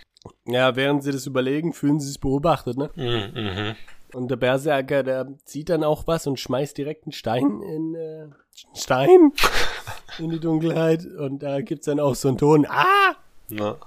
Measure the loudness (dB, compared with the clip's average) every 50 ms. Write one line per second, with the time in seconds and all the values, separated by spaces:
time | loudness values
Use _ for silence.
0 | -20 _ _ _ _ -20 -20 _ _ -4 0 2 2 2 2 2 0 0 0 0
1 | -2 -4 -4 -4 -6 -4 -2 -2 0 0 -2 -2 -2 -4 -6 -2 0 0 0 0
2 | -2 -6 -8 -6 -4 -2 -2 0 2 0 0 0 -2 -6 -4 -4 -6 -6 -6 -8
3 | -4 -2 -2 -2 -4 -6 -8 -6 -6 -6 -4 -4 -6 -6 -8 -10 -14 -16 -16 -20
4 | -20 -16 -10 -10 -6 -6 -2 0 2 2 2 2 0 0 0 0 0 0 -2 0
5 | 0 0 -2 -4 -4 -8 -12 -18 _ -14 -12 -10 -4 -2 -2 0 2 0 0 0
6 | -2 -4 -4 -2 -2 -4 -6 -6 -4 -4 -4 -4 -4 -4 -6 -8 -8 -8 -8 -10
7 | _ -14 -14 -8 -4 -2 -2 0 0 0 -2 -2 -8 -8 -8 -6 -6 -6 -6 -8
8 | -10 -10 -12 -14 -18 -20 -20 _ _ _ _ -20 -20 _ _ -14 -4 -2 0 2
9 | 6 8 10 10 10 8 6 4 2 4 6 4 4 2 0 -4 -10 -14 -14 -14
10 | -16 -16 -12 -8 -6 -6 -4 -4 -2 0 0 0 0 0 0 0 2 2 2 0
11 | -2 -10 -10 -8 -8 -8 -8 -8 -8 -6 -6 -6 -6 -6 -8 -6 -4 -2 0 2
12 | 2 0 0 2 0 0 2 4 6 6 6 6 4 2 2 2 4 4 4 4
13 | 4 2 0 -4 -12 -20 _ -20 -18 -12 -6 -4 -4 -4 -4 -6 -12